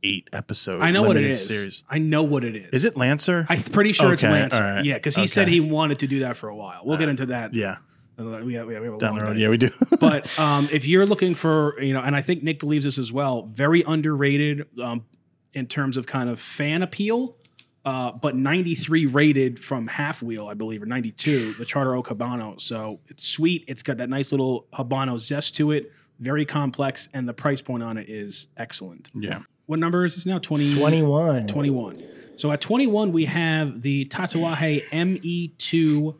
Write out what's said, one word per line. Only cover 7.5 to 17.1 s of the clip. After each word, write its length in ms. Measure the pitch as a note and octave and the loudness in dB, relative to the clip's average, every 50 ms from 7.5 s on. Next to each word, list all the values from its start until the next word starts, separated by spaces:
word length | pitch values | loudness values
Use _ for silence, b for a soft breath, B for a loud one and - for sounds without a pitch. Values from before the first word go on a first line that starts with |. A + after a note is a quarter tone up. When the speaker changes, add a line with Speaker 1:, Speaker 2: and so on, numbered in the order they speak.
| A#2+ | -2
Speaker 1:
yeah. 220 | A2+ G#2 G2 F#2 - - b b b b b _ - | -2 -2 -2 -4 -8 -14 b b b b b _ -12
Speaker 2:
Uh, 220 | A2+ A2+ A2 A2 A2+ | -10 -10 -10 -8 -8
we 100 | B2 A#2+ | -6 -6
have, 120 | A#2 A#2 | -6 -8
we 80 | A2+ A#2 | -8 -8
have, 80 | G#2+ A2+ | -8 -8
we 40 | A#2+ | -8
have 60 | A2 | -4
a 40 | G#2+ | -2
Speaker 1:
Down 120 | A2+ A2 | -2 -2
Speaker 2:
long 80 | G#2 G#2+ | -2 -2
Speaker 1:
the 40 | G#2+ | -2
road. 80 | G#2+ G#2+ | -2 0
Speaker 2:
day. 80 | A2 A2 | 2 4
Speaker 1:
Yeah, 60 | G#2+ | 4
we 80 | A2+ A#2 | 6 6
do. 120 | A#2+ - - - - | 4 2 4 2 2
<laughs> 160 | - - - | 2 4 4
Speaker 2:
But, 360 | - - D#3 C#3+ - - - - | 4 4 4 2 -2 -4 -2 0
um, 280 | D#3 D3 C#3+ C#3+ C#3+ D3 D#3+ | 2 2 4 2 2 2 0
if 160 | D3+ B2+ C#3+ | -2 2 4
you're 180 | E3+ F#3 G3+ | 4 6 6
looking 300 | G3+ G#3+ - F#3 F#3 E3+ | 4 4 2 2 0 0
for, 440 | - - E3 D#3 D#3 D3+ D3 D3 - | 0 0 2 4 4 2 2 0 -2
you 120 | C3+ C3+ C3+ | -2 -2 -2
know, 60 | C3 | 0
and 160 | B2 C3+ C#3+ | 0 0 0
I 40 | C#3+ | 0
think 220 | C#3 - F3+ D#3+ C3+ | 2 0 -2 -2 0
Nick 160 | D#3+ D#3+ D3 | -4 -4 -4
believes 260 | - D3 D3+ D3+ C#3 | -2 0 0 0 0
this 140 | C#3+ C3 C#3 | 0 -2 -2
as 140 | B2+ A2 A#2 | -6 -4 -4
well, 360 | C3 C#3+ C#3 B2+ A#2+ - A2 A2 | -2 -2 -2 -2 -4 -6 -10 -4
very 300 | A2 C#3 D3 E3 F3 E3 | 0 2 4 6 4 4
underrated, 800 | C#3+ D#3+ D#3+ D3 D#3 D3+ C#3 C#3+ C#3 C#3 C#3+ D3 D3+ D3 C#3+ D3 _ _ A#2+ A#2+ | 4 0 0 2 0 0 2 2 2 4 4 2 2 0 -2 -6 _ _ -8 -6
um, 220 | A#2+ A#2 A#2 A2+ _ _ _ _ _ _ _ _ _ _ | -4 -4 -6 -8 _ _ _ _ _ _ _ _ _ _
in 120 | C#3 B2+ | -8 -8
terms 300 | B2 - D3+ C#3 C3+ B2 | -6 -2 -2 -2 0 -2
of 100 | C3 A#2+ - | -2 -4 -2
kind 200 | - C3+ B2 B2 | -4 -2 -2 -2
of 120 | A#2+ A2+ | -4 -6
fan 420 | - - - - D3 C#3+ D#3 E3+ F#3 | -10 -16 -6 -4 -2 -2 0 0 -2
appeal, 540 | F3+ - - G3+ G#3 | -2 -2 -4 -2 0